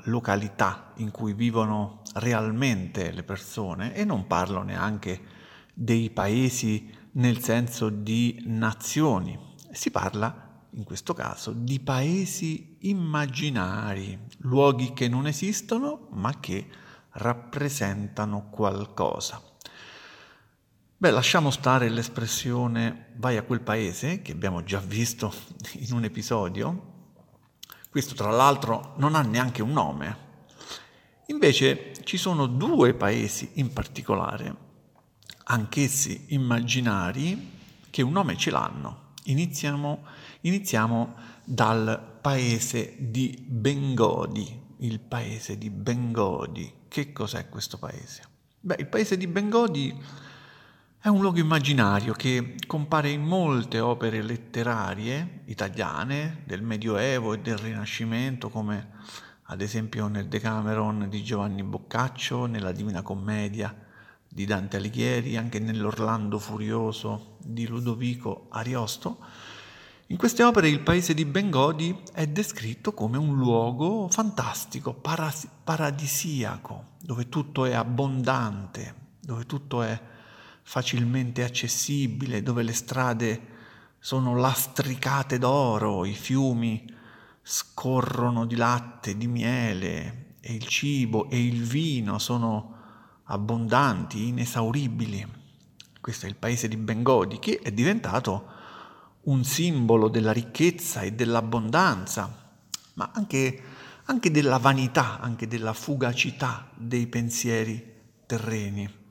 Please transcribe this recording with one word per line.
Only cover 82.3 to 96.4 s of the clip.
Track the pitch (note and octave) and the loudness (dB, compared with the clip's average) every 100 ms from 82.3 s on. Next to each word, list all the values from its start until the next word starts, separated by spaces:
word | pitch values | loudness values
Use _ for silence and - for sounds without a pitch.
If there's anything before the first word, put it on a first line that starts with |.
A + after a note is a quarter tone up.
| A2 | -2
dove | G2+ A#2+ | 0 0
le | A#2 | 0
strade | A2+ - C3 B2+ A2+ A#2 A2+ - - - - - _ | -2 -4 0 0 2 0 -2 -6 -20 -20 -20 -20 _
sono | - C3 B2+ B2 | -4 0 2 4
lastricate | C3 B2+ - - C3+ B2+ C3 C#3 C3+ B2 | 2 2 -2 -2 -4 -2 0 0 0 2
d'oro, | B2 C#3 B2+ G#2+ G#2+ G2 | 4 6 4 4 2 0
i | F#2+ | -2
fiumi | G#2 - C3 C3+ A#2 A#2 A2 - - - - - _ | -4 0 2 4 2 0 -2 -6 -18 -20 -20 -20 _
scorrono | - - - - C3 C3 A#2 A#2+ A#2+ A#2+ A#2 | -6 -6 -6 -4 2 2 2 2 2 2 0
di | A#2 | 2
latte, | A#2 A#2+ - - G#2+ G2+ | 4 2 -2 -8 -6 -2
di | A#2+ | -2
miele, | A#2+ A2+ B2+ A#2 F#2 F#2 E2 D#2 A#2+ - - | 0 0 2 0 0 -2 -4 -6 -10 -16 -16
e | A#2+ | -8
il | A2+ A#2 | -6 -2
cibo | - C#3+ C#3 A#2 A2 A#2+ | -2 0 0 2 0 0
e | B2+ | 2
il | A#2+ A#2 | 2 2
vino | A#2 C#3+ E3 C3 G#2 G2+ | 0 0 0 0 0 -2
sono | - A#2+ A#2 G#2+ G#2 - - - - _ | 0 0 2 0 -4 -16 -20 -20 -20 _
abbondanti, | - G2+ G#2 A#2 A2+ B2 C#3 F#2+ F2 G#2 A#2 | -6 -4 0 0 4 6 6 2 -2 -4 -2
inesauribili. | B2 B2 A#2+ A2+ C3+ C3+ A2+ A2 G2+ G#2 - - _ _ _ - _ | -2 -2 0 0 0 0 -2 -4 -4 -8 -14 -20 _ _ _ -20 _
Questo | - A2+ F#2+ | -10 -8 -8
è | |
il | |
paese | G2+ | -4